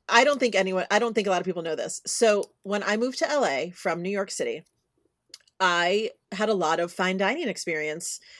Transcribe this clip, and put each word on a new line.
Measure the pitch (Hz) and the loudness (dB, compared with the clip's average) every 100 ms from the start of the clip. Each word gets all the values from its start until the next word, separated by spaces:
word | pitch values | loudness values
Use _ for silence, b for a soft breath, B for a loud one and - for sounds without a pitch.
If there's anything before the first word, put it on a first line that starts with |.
| - | 2
I | 233 | 4
don't | 269 277 | 4 4
think | 247 196 | 2 2
anyone, | 190 185 - | 0 -2 0
I | 208 | 2
don't | 233 | 2
think | 220 196 | 0 0
a | |
lot | 180 | 0
of | 180 | 0
people | 175 | -4
know | 165 156 | -4 -4
this. | 107 - - | -6 -8 -6
So | - 226 208 - _ | 4 4 4 0 _
when | 196 202 | -4 -2
I | 196 214 | 0 0
moved | 254 - | -2 -2
to | 285 | 0
L | 294 190 | 2 2
A | 135 170 | 0 -4
from | - 190 170 | -4 -4 -2
New | 180 | -2
York | 202 202 | -4 -4
City, | - 123 135 - _ _ _ _ _ _ - _ - | -4 -4 -6 -12 _ _ _ _ _ _ -20 _ 0
I | 185 175 175 202 220 - _ | 2 4 2 2 -2 -8 _
had | 196 214 | -2 0
a | |
lot | 196 156 165 | 2 2 0
of | 175 | -2
fine | - 185 190 | -2 0 2
dining | 196 294 277 | 0 0 -4
experience | - - 156 151 160 - - b b | -6 -6 -4 -4 -6 -8 -10 b b